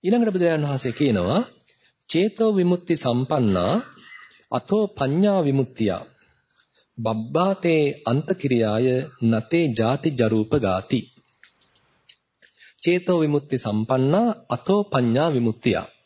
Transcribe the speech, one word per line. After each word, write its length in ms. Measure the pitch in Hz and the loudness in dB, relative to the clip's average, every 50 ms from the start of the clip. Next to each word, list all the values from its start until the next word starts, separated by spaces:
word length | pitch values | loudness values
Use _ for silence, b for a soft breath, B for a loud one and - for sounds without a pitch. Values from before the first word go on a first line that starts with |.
| - | 0
ඊළඟට 300 | 180 214 247 233 220 190 | 0 2 2 2 0 0
බුදුරජාණන් 340 | 185 175 170 165 156 147 143 | 0 0 2 2 0 -2 -2
වහන්සේ 240 | 139 131 - 131 113 | -2 -2 -4 -4 -2
කියනවා, 460 | - 151 139 113 95 87 92 131 190 247 - _ _ _ b b b b b b _ _ _ | 0 0 2 2 2 0 0 0 0 -2 -4 _ _ _ b b b b b b _ _ _
"චේතෝ 420 | - 165 185 214 214 - 226 220 214 | 0 0 0 0 0 0 0 2 2
විමුක්ති 420 | 190 175 175 180 175 175 - 170 | 2 2 2 2 0 0 -2 -2
සම්පන්නා 760 | 151 - 127 120 123 131 - 156 143 123 107 95 90 87 101 151 220 247 - - B B B B B B B B B B B - | -2 0 0 0 0 0 0 0 0 2 2 2 2 0 0 0 -2 -4 -6 -18 B B B B B B B B B B B -6
අතෝ 320 | 120 - - 196 214 214 196 | -6 -2 -2 0 0 0 -2
පඤ්ඤා 520 | - - 139 131 143 170 196 208 196 190 165 | -2 -4 -2 -2 0 2 2 2 2 2 0
විමුක්තිය. 500 | 143 139 135 131 127 - - 113 101 90 - - - _ _ _ _ _ _ _ _ b b b b b b b b _ - | 0 0 0 0 -2 -4 -2 -2 -2 -2 -4 -8 -14 _ _ _ _ _ _ _ _ b b b b b b b b _ -8
බබ්බාතේ 840 | 113 113 110 110 110 120 139 156 180 190 196 190 - 170 160 156 151 143 143 - - | -4 -4 -4 -4 -6 -4 -2 -2 0 0 -2 -2 0 0 2 2 2 0 -2 -4 -4
අන්තකිරියාය 840 | 113 120 139 - - 190 180 - 139 123 117 113 107 104 110 123 127 127 127 - - - _ | -2 -2 -2 -2 -4 -6 -4 -2 -2 0 2 0 0 0 0 0 0 0 -2 -4 -6 -10 _
නතේ 440 | - 113 113 110 107 - - 170 170 147 | 0 0 0 0 -2 -2 -2 0 0 0
ජාති 380 | 113 107 113 113 135 143 - 160 | 0 0 0 0 0 0 -2 -4
ජරූප 420 | 143 123 120 107 110 110 107 110 - 147 | 0 0 0 2 2 0 0 0 0 0
ගාති." 420 | 117 95 92 95 - - - 120 101 - _ _ _ _ _ _ _ - _ _ _ _ _ _ _ _ _ _ _ _ - _ _ _ _ _ b b b b b b b b - | 0 0 -2 -2 -2 -2 -4 -4 -4 -6 _ _ _ _ _ _ _ -20 _ _ _ _ _ _ _ _ _ _ _ _ -20 _ _ _ _ _ b b b b b b b b -2
චේතෝ 360 | 170 175 180 180 185 185 170 | 0 0 0 0 0 0 2
විමුක්ති 380 | 160 151 147 147 143 147 - 127 | 2 2 0 -2 -2 -2 -4 -4
සම්පන්නා 720 | - - 104 107 110 113 131 131 131 135 156 196 233 240 214 - - | -2 -2 -2 -2 -2 0 0 0 2 2 2 2 2 0 -2 -4 -6
අතෝ 340 | _ - - - - 190 208 202 | _ -8 -8 0 0 0 0 0
පඤ්ඤා 460 | 202 - 135 123 117 113 127 151 170 | 0 0 0 0 2 2 2 0 0
විමුක්තිය. 480 | 151 127 117 113 110 - - 127 98 80 - - _ _ _ | 0 0 0 0 -2 -2 -2 -2 -2 -2 -4 -8 _ _ _